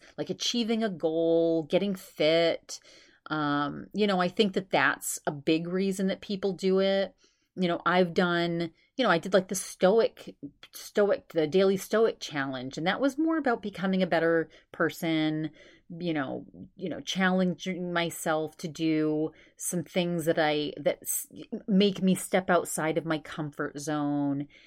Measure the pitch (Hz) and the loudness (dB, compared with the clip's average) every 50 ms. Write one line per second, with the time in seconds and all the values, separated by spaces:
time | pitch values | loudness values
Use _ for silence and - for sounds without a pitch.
0 | - - - - 151 - 185 - - - - 240 233 214 233 220 226 220 185 151 | -16 -16 -10 -8 -6 -6 -6 -4 -4 -2 -2 -2 0 0 0 0 -2 -2 -4 -2
1 | - 160 160 165 165 165 165 165 165 165 165 165 156 - 185 175 190 202 190 185 | -2 -2 0 2 2 4 4 4 4 4 2 0 0 2 0 2 2 0 -4 -6
2 | - - - - 160 151 165 165 170 165 - - _ - - - _ - - - | -8 -10 -4 0 2 4 4 4 4 2 2 -2 _ -14 -16 -16 _ -20 -20 -20
3 | - _ _ _ - - 151 156 147 147 143 143 147 143 151 147 - - - 190 | -20 _ _ _ -8 -6 -2 -2 0 0 0 0 -2 -2 -6 -8 -12 -8 -2 0
4 | 208 208 196 180 180 175 - - 220 190 185 208 190 - - 147 135 143 - - | 0 2 2 2 0 0 -2 -4 -6 -4 -4 -4 -4 0 2 2 4 2 2 0
5 | - - - - - 180 151 143 139 - 160 160 170 170 180 185 196 196 190 196 | -6 -10 -8 -6 -6 -6 -6 -4 0 0 0 0 0 -4 -4 -2 -2 -2 -2 -2
6 | 190 190 190 190 - - 208 190 202 202 185 160 - 190 185 190 190 190 196 196 | -2 -2 -4 -4 -6 -8 -8 -4 -4 -4 -4 -2 0 2 2 2 2 2 2 0
7 | 196 185 _ _ _ _ _ _ _ _ - - 185 170 170 - - 170 175 180 | -2 -2 _ _ _ _ _ _ _ _ -6 -2 0 0 0 0 0 2 4 4
8 | 185 170 160 196 185 175 175 170 170 170 170 170 170 160 - _ _ _ - - | 2 2 2 0 2 2 2 0 0 0 0 -2 -4 -4 -6 _ _ _ -4 0
9 | 254 208 170 165 - 190 202 196 190 - 196 - - - - - 196 180 214 226 | 2 2 2 2 2 4 2 2 2 2 -6 -6 -8 -8 -2 2 4 6 6 6
10 | - - - - - - - - - 285 - _ - - - - - - - 220 | 4 2 0 -4 -18 -18 -16 -14 -16 -16 -16 _ -20 -20 -20 -18 -12 -4 0 2
11 | 208 202 - - - - - 165 156 151 147 185 196 196 196 190 - - - 214 | 2 2 2 -2 -4 -4 -2 -2 0 2 4 4 4 4 2 0 -2 0 2 2
12 | 226 214 - - - - 147 147 135 139 131 127 123 131 - 156 156 185 202 - | 2 2 0 -2 -10 -8 -6 -4 -4 -4 -6 -6 -8 -8 -6 -2 -2 -2 0 2
13 | 254 277 262 277 320 320 320 320 277 254 233 233 - 208 196 - 185 190 190 185 | 0 0 2 2 0 0 0 0 0 0 -2 -2 -4 -8 -6 -4 -2 0 2 2
14 | 185 165 175 165 160 165 165 165 156 - - - _ - - - 170 156 - - | 2 2 2 2 2 4 2 2 0 -2 -8 -20 _ -12 -4 -2 -2 -2 -2 -2
15 | - 165 160 156 156 156 156 156 156 151 - - - - - _ _ - 175 165 | -2 0 0 2 0 0 0 -2 -4 -6 -8 -12 -20 -20 -20 _ _ -16 -12 -6
16 | 180 175 160 147 135 127 123 123 117 - - 87 95 - _ - - 165 131 - | -4 -4 -2 -2 -4 -4 -6 -10 -10 -14 -18 -20 -20 -20 _ -10 -8 -8 -8 -8
17 | - - - 185 190 185 185 185 185 180 165 - - 185 185 170 180 175 175 170 | -8 -6 -2 0 2 2 4 2 2 0 0 -4 -6 -8 -6 -6 -4 -4 -2 -2
18 | 170 165 - - - 175 156 156 156 151 - - - 165 143 - 165 160 156 156 | -2 -4 -6 -4 -2 0 0 0 -2 -4 -8 -10 -10 -10 -6 -2 0 2 2 2
19 | 156 156 151 151 156 151 - - - _ _ - - - - 175 - - - 190 | 2 2 0 0 -2 -4 -6 -10 -20 _ _ -10 -8 -4 -4 -4 -4 -2 -2 -2
20 | 175 175 175 170 151 165 160 170 156 151 151 151 147 143 - - 143 175 170 - | 0 0 -2 -2 0 0 2 2 2 2 2 0 -2 -4 -4 -2 -2 -2 -2 -2
21 | - - - - - - - - - - - 214 - - 202 185 208 202 190 196 | -4 -6 -6 -6 -6 -10 -16 -18 -14 -10 -10 -8 -2 2 4 4 4 4 2 2
22 | 190 185 180 185 - - - 185 185 - 180 175 - - - - 156 160 156 165 | 2 2 2 2 0 -2 -2 0 2 4 2 2 2 0 -4 -4 -2 0 -2 -2
23 | 143 165 160 151 - - - - 156 143 - - 151 143 - 147 143 160 151 151 | 0 -2 -2 -4 -4 -8 -8 -8 -8 -8 -6 -6 -8 -6 -6 -8 -6 -4 -2 -2
24 | 147 143 143 143 143 143 139 139 143 143 - - - | 0 0 0 0 0 0 -2 -2 -4 -8 -12 -20 -20